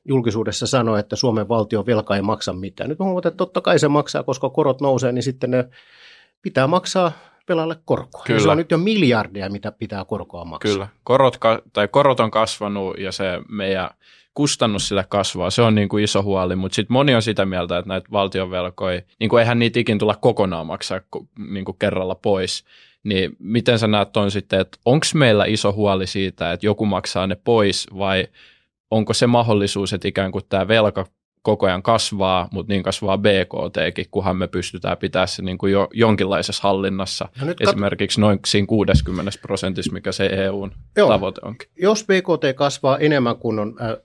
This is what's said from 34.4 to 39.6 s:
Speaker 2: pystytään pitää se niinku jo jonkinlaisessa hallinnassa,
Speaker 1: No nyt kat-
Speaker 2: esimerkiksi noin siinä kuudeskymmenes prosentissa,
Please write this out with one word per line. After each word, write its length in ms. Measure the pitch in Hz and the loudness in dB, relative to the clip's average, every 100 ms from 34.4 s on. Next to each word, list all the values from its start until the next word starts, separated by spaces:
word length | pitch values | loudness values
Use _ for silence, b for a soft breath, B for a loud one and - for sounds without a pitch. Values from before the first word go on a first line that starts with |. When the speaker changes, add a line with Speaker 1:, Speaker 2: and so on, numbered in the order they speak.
| 90 | -4
Speaker 2:
pystytään 500 | 92 87 92 95 90 | -4 -8 -6 -6 -4
pitää 300 | 92 92 98 | -2 0 -2
se 140 | - | -4
niinku 260 | 95 95 98 | -8 -4 0
jo 200 | 98 95 | 2 0
jonkinlaisessa 720 | - 113 101 95 87 85 - | 2 2 2 0 -2 -2 -2
hallinnassa, 640 | 101 95 98 95 95 - - 123 | 0 0 0 -4 -6 -8 -10 -8
Speaker 1:
No 60 | 147 | -8
nyt 120 | 180 | -2
kat- 80 | 98 | 0
Speaker 2:
esimerkiksi 520 | 101 101 92 98 - | 2 0 -2 -2 2
noin 180 | 104 98 - | 4 2 0
siinä 200 | 101 98 | 0 2
kuudeskymmenes 680 | 110 95 92 71 90 98 - | 0 2 0 0 -4 -6 -8
prosentissa, 560 | - 98 | -8 -6